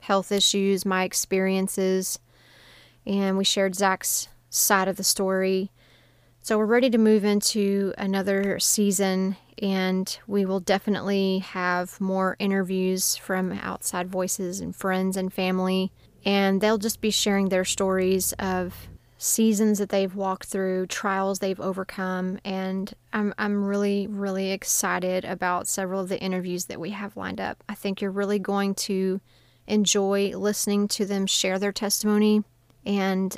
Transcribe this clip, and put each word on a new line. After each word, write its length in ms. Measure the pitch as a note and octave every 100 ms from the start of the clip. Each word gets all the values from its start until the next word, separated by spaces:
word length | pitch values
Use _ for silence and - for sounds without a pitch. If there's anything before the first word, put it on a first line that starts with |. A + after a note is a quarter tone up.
health 300 | - G3 -
issues, 560 | G3+ - G3+ G3 F#3+ G3
my 160 | F#3
experiences, 1160 | F#3 - - F#3+ F#3+ F#3+ F#3+ - F#3+ F#3+ F#3 - _ _ - - - - - _
and 320 | - G3 G3 F#3+
we 80 |
shared 300 | G3 G#3 G3
Zach's 540 | F#3 G3 F#3+ - - - - _
side 380 | - - G3+ F#3+
of 100 | F#3+
the 60 |
story. 680 | F#3+ - F#3+ F#3+ F#3+ F#3+ G3 - _ _ _ _ _ _
So 160 | - G#3+
we're 100 | G#3+
ready 220 | A#3 B3+
to 60 | A3+
move 260 | A3 G#3+
into 680 | G#3 G#3 - A3 G3+ G3 G3 -
another 640 | G3 G3 F#3+ G3 G3+ F#3+
season, 760 | - - G3+ G3 F#3+ F#3 F#3+ F#3+ _ -
and 580 | G3 F#3+ F#3 F#3 F#3+ - -
we 180 | G3+ F#3
will 140 | F#3+
definitely 800 | F3+ G3 - G3 G3 G3 F#3+ F#3+
have 600 | F#3+ F#3 F3+ F3+ F3+ -
more 360 | F#3+ F#3+ F#3+ -
interviews 800 | G3 G3 F#3 F#3+ F#3 F#3 - -
from 360 | - F#3 F#3
outside 560 | F#3+ - - - F3+ F3+
voices 520 | F#3 F#3 - F3+ G3
and 140 | F3
friends 420 | - F#3+ F#3 F#3+ F#3+
and 160 | F#3
family, 580 | - F#3 F#3 F#3 F#3 F#3+ - - _
and 360 | G3+ G3 G3 G3
they'll 180 | G#3+ A3
just 220 | A3 -
be 100 | A3
sharing 380 | G3+ G#3 G3 F#3+
their 160 | F#3
stories 680 | F#3+ - F#3+ F#3 F#3 F#3+ - -
of 500 | G3 F#3 F3+ - - - _ -
seasons 600 | - - A3 G#3 A3 G3+
that 80 | G3+
they've 260 | G3 F#3+
walked 320 | G3 F#3+ F#3+ -
through, 400 | G3 F#3+ F#3 F#3
trials 540 | - G3+ F#3+ G3 G3
they've 200 | G3 F#3+
overcome, 800 | G3 F#3+ F#3+ - F#3 F#3 F#3 F#3+
and 500 | G3 F#3+ F#3+ F#3+ G3 - _
I'm, 220 | G#3+ G#3 -
I'm 280 | G#3 G3+
really, 420 | G3 G3+ G3+ G3+ G3
really 460 | G3 G3+ F#3+ F#3+
excited 720 | G3 - - F#3 F3+ F3+ F#3
about 420 | - F3+ F3+ F3 -
several 340 | - F#3 G3
of 80 | F#3
the 120 | F#3+
interviews 460 | F#3+ F#3 F3+ F3+ -
that 120 | -
we 120 | E3+
have 260 | G3+ G3+ G3+
lined 240 | F#3+ -
up. 240 | F#3+ - -
I 60 |
think 260 | G#3 G3+ G3
you're 120 | G3
really 260 | G3 G3 G#3
going 380 | F#3 G3+ G3 G3
to 440 | - F#3+ F#3+ F#3+ - _ _ _ -
enjoy 640 | G#3+ G3+ G#3 G3 G3 G3+
listening 540 | F#3+ G#3 G#3 G#3 G3+ G#3
to 160 | -
them 220 | G3 G3+ G3
share 320 | - F#3+ F#3+
their 140 | G3+
testimony, 720 | - G3+ - G#3+ G#3 G#3+ G#3+ - _ _ _ G3+
and 500 | G3+ F#3+ F#3 F#3+